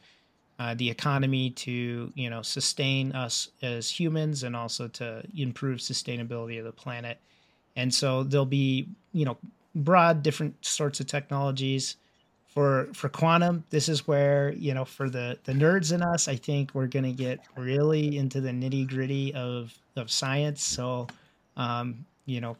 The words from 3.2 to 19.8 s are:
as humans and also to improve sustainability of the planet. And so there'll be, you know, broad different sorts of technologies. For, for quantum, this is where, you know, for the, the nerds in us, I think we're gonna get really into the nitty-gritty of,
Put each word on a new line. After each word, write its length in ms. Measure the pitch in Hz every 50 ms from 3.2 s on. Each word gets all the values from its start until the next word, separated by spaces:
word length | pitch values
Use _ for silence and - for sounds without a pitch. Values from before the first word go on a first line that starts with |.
| 127 117 - - - - _ _ -
as 260 | 127 120 117 113 -
humans 540 | - - 170 160 156 160 156 156 151 139 127
and 140 | 123 120
also 320 | 120 117 113 - - 123 117
to 340 | - - 120 117 110 113 - - -
improve 420 | 165 139 127 117 - - 135 131 123
sustainability 800 | - - 127 - - - 123 120 120 117 120 117 117 117 117 113
of 60 | 110
the 80 | 113 113
planet. 460 | - - 127 123 120 117 120 117 - _ _ _ _ _ _ _ _ _ _ -
And 160 | - 127 127 123
so 280 | - - 135 131 131 135
there'll 240 | 139 135 143 139
be, 420 | 131 139 139 139 135 131 131 143 - - - _ _ -
you 120 | 175 151
know, 120 | 135 117 - - - - _ _ _ -
broad 480 | 165 143 151 180 180 170 170 165 156 143
different 400 | 156 139 - 156 147 135 - -
sorts 340 | - - - 156 143 143 -
of 80 | 143
technologies. 920 | - - 143 139 - 143 139 139 139 135 131 135 135 135 135 127 - - - _ _ _ _ _ _ _ _ _ _
For, 400 | - 147 143 143 135 131 131 - -
for 160 | - - 135
quantum, 540 | - - 156 165 165 170 170 175 175 170 160 -
this 180 | - 151 143
is 220 | - 160 139 - -
where, 460 | 151 143 143 143 143 143 143 143 -
you 160 | - - 143 131
know, 140 | 131 131
for 240 | - - - 139 135
the, 280 | 123 123 123 120 127 - _
the 80 | - 131
nerds 400 | 135 151 160 180 196 170 151 170
in 100 | 175 175
us, 240 | 170 170 165 -
I 100 | - 135
think 340 | 117 - - 147 143 139 135 -
we're 140 | 139 131
gonna 260 | 123 127 139 131 131 127
get 260 | 127 131 123 127 - - - -
really 640 | 135 127 127 131 143 147 151 156 151 151 147 147
into 240 | 143 139 135 - 139
the 80 | 131 131
nitty-gritty 840 | 123 123 127 131 131 135 131 131 131 131 131 131 139 139 139 135 139
of, 440 | 135 123 123 123 123 120 113 - -